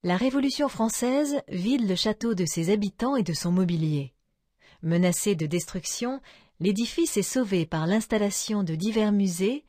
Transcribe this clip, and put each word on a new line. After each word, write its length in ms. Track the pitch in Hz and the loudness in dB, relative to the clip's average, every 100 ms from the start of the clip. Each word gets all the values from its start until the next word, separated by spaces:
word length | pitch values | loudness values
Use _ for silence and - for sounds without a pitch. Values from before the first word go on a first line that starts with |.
La 140 | 180 180 | 0 0
Révolution 500 | 254 269 269 - 285 | 2 2 0 0 -2
française 760 | - 220 - 247 277 294 285 - | 0 -2 0 0 0 0 -2 -4
vide 400 | 180 196 269 214 | -4 0 2 2
le 80 | 180 | 2
château 380 | 220 - 233 | 0 0 -2
de 100 | 190 170 | 0 0
ses 260 | - 165 | 0 0
habitants 440 | 214 202 - 240 277 | 2 0 -2 -2 0
et 60 | |
de 120 | 180 | 0
son 180 | 151 175 | -2 0
mobilier. 640 | 180 185 170 156 147 135 _ _ _ _ _ _ - | 2 2 0 0 -2 -4 _ _ _ _ _ _ -8
Menacé 540 | 160 170 180 175 208 180 | 0 4 4 2 0 0
de 100 | 156 | 0
destruction, 760 | 170 - 185 - - 240 269 - - _ _ | -2 -4 -8 -8 -4 -4 -6 -12 -20 _ _
l'édifice 580 | 175 202 233 - 330 208 | 0 0 -2 0 0 0
est 40 | |
sauvé 460 | 185 262 220 190 160 | 0 -2 0 0 0
par 180 | 160 160 | -2 0
l'installation 800 | 220 - 220 202 - - 208 | 0 0 0 0 -2 -2 -2
de 100 | 180 | -2
divers 380 | 160 202 220 214 | -2 0 2 2
musées 520 | 202 196 170 196 285 | 4 2 2 -2 -2